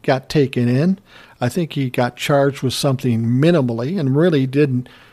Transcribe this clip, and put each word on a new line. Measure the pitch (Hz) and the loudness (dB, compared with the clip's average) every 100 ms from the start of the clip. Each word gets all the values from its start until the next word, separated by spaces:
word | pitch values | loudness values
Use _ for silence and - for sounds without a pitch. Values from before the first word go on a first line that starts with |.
got | - 135 - | -2 -2 0
taken | 160 127 - 120 | 0 0 0 0
in. | 123 190 190 _ - - - | 2 0 -2 _ -20 -20 -6
I | 123 | -4
think | - 160 | -2 -4
he | 147 131 | -4 -4
got | 123 120 - | -2 -4 -4
charged | - 143 139 139 | 0 2 2 0
with | 131 | -4
something | - 143 131 127 113 | -2 -2 0 0 0
minimally | 117 123 160 175 127 113 127 - | 0 2 2 2 0 -2 -4 -4
and | 135 139 | 0 2
really | 180 151 131 | 2 2 0
didn't, | 139 147 123 123 - - | 0 0 0 -6 -16 -20